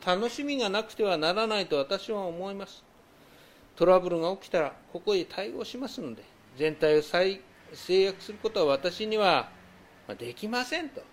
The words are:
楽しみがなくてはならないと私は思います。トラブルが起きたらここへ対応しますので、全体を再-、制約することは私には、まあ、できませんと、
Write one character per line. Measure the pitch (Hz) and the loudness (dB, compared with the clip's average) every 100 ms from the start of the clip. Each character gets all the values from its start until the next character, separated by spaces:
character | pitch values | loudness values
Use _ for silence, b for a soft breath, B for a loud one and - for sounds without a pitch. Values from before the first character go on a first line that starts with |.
楽 | 185 185 233 | 0 0 0
し | 233 | -4
み | 285 277 | -4 -2
が | 208 | 0
な | 202 | -2
く | 220 - | -4 -2
て | |
は | 208 170 | 0 2
な | 156 | 2
ら | 196 220 | 0 0
な | 214 | -2
い | 170 | 0
と | 147 | 0
私 | 135 190 - | 0 -4 -4
は | 208 185 | -6 -6
思 | 170 190 | -8 -8
い | 196 | -10
ま | 196 | -14
す。 | - _ _ _ B B B B B B - | -18 _ _ _ B B B B B B 2
ト | 170 | 6
ラ | 185 | 6
ブ | 175 | 4
ル | 170 | 0
が | 165 190 | -2 -4
起 | - | -2
き | |
た | 175 | 0
ら | 143 - - | 0 -4 -14
こ | 170 | -8
こ | 208 196 | -2 -2
へ | - | -2
対 | - 214 | -8 -8
応 | 262 | -8
し | 214 247 | -10 -10
ま | 269 | -10
す | - | -8
の | 147 110 | -10 -12
で、 | - - - 127 | -18 -20 -18 -4
全 | 156 151 | -2 2
体 | 156 151 | 4 4
を | |
再-、 | 147 175 190 196 - - - | 4 0 0 -2 -12 -20 -20
制 | - - 190 | -12 0 4
約 | 196 190 | 4 0
す | - | -12
る | 208 | -6
こ | 220 | -2
と | 208 | 2
は | 151 | 4
私 | 139 180 170 214 | 4 0 -4 -2
に | 214 | 2
は、 | 190 143 - - - - - - - | 4 4 0 -10 -20 -20 -20 -18 -14
ま | |
あ、 | 104 | -10
で | 120 - | -12 -10
き | 214 | -6
ま | 247 | -4
せ | 254 320 | -4 -6
ん | 302 | -6
と、 | - - | -12 -18